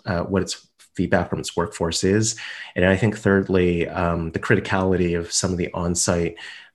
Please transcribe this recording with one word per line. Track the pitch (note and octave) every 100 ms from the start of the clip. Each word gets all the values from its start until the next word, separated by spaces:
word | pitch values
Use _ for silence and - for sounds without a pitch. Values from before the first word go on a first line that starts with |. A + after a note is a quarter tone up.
uh, | - F2
what | F2+ F#2+
its | - - _ _ _
feedback | - - F#2 F2
from | -
its | - -
workforce | F2 - E2+ -
is. | F#2+ G#2 A2 - - - -
And | -
I | F#2 F#2+
think | G#2+ -
thirdly, | G2+ G2 F#2+ F#2+ F2+ E2+ D#2+
um, | E2+ F2 E2+ E2
the | -
criticality | - G2+ - F#2+ F#2 F2+ F2 E2+
of | E2+
some | - F#2
of | F2+
the | F2
on-site, | F#2 F2 F2 - F2 E2+ - - - -